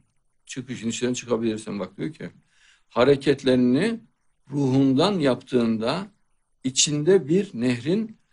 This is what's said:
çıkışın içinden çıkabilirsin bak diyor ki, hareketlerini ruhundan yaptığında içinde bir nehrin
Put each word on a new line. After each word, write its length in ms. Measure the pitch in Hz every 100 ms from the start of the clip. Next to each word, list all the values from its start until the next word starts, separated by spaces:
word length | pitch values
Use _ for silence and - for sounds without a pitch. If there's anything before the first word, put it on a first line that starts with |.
| _ _ _ _ _
çıkışın 440 | - 123 120 110
içinden 240 | 113 123
çıkabilirsin 680 | 123 120 117 113 107 104 101
bak 180 | 92 -
diyor 160 | 80
ki, 160 | 78 87 - _ _ _ _ _
hareketlerini 1080 | - 123 139 147 135 135 127 123 127 214 226 - _ _ _ -
ruhundan 680 | 139 139 131 139 131 180 196
yaptığında 880 | 139 120 - 127 117 110 113 165 208 _ _ _ _ _
içinde 640 | - 127 - 147 151 190 143
bir 240 | 175 202
nehrin 640 | 117 123 120 127 196 220 - _